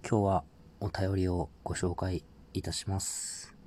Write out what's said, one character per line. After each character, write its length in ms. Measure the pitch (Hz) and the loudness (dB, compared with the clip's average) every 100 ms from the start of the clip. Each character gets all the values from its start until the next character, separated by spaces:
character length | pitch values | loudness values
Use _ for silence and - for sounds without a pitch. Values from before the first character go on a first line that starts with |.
| - | 2
今 140 | 110 | 4
日 20 | |
は 200 | 98 92 - - - - | 4 2 0 -20 -20 -6
お 100 | 98 | -4
便 260 | - 95 98 | 0 2 4
り 120 | 92 | 2
を 200 | 87 - - | 2 -2 -6
ご 100 | - | -8
紹 220 | 82 90 85 | -2 -2 0
介 280 | 92 90 - - - | -2 -2 -6 -20 -8
い 80 | - | -6
た 100 | 92 | -4
し 160 | - - | -6 -2
ま 80 | 98 | -2
す。 560 | - - - - - - | -2 -6 -8 -10 -14 -18